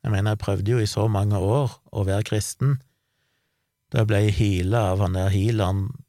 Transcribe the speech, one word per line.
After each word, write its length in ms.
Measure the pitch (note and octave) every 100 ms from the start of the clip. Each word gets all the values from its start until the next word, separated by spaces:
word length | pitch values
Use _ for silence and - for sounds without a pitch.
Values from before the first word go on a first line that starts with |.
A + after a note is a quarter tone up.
Jeg 100 | -
mener, 180 | G2+ G#2
jeg 100 | G#2+
prøvde 260 | - G2+ G2
jo 60 | B2
i 80 | G#2+
så 200 | - A2
mange 260 | G2+ G#2 G2+
år 360 | F#2+ B2+ C3 - _
å 120 | A2+ G2
være 200 | G2 A2+
kristen. 460 | G#2+ - - C3 C3 _ _ _ _ _ _ _ _ _ _ _
Da 120 | -
jeg 80 | G#2+
ble 100 | G2+ G#2+
healet 460 | G2+ G#2+ F#2 F2+ A#2
av 240 | G2+ F#2
han 140 | G2 F#2
der 160 | F#2+
healeren 560 | F#2+ G#2 A2+ F#2 G2 G2 B2+